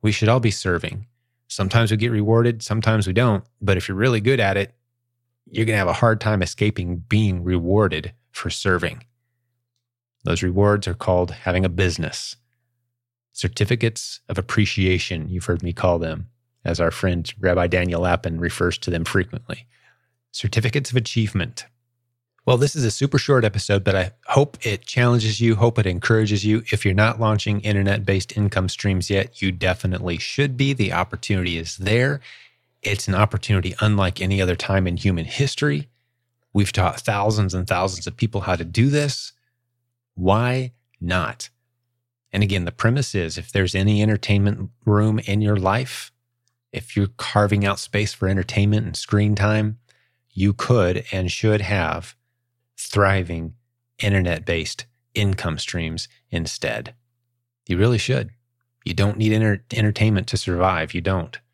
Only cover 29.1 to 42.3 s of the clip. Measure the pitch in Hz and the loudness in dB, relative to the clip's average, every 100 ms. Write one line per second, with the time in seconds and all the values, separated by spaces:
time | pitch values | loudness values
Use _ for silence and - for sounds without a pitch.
29.1 | 98 95 - 95 90 92 90 92 90 90 | 0 -2 -4 -4 -2 -2 0 -2 -2 -4
30.1 | 82 - - 143 127 139 135 95 87 90 | -6 -6 -2 -2 0 0 0 0 0 -4
31.1 | - - 98 90 82 82 - 95 113 131 | -6 -4 -2 0 -4 -6 -6 0 2 2
32.1 | 143 - - - _ _ _ - 101 - | -2 -8 -20 -20 _ _ _ -6 -4 -2
33.1 | 95 104 98 - 98 92 90 107 104 92 | 2 2 0 0 0 0 0 0 2 0
34.1 | 87 92 98 92 85 - 95 90 87 101 | -2 -2 0 0 -2 0 0 0 0 0
35.1 | 87 80 - 139 - 147 147 147 _ _ | 0 -4 -2 -2 0 -2 -2 -6 _ _
36.1 | _ _ _ _ 101 98 - 92 - - | _ _ _ _ 0 0 2 0 0 -4
37.1 | 104 104 107 95 92 90 90 95 92 - | 0 0 2 0 -2 -2 0 0 -4 -10
38.1 | - 113 101 90 90 82 87 131 147 147 | -4 -2 -2 -4 -4 -2 0 2 2 0
39.1 | - - _ _ _ _ _ _ _ _ | -4 -10 _ _ _ _ _ _ _ _
40.1 | - 90 104 123 127 127 _ _ _ 87 | -4 2 2 2 -2 -4 _ _ _ -2
41.1 | 92 76 - - _ _ _ _ _ _ | -2 -2 -8 -16 _ _ _ _ _ _
42.1 | _ _ | _ _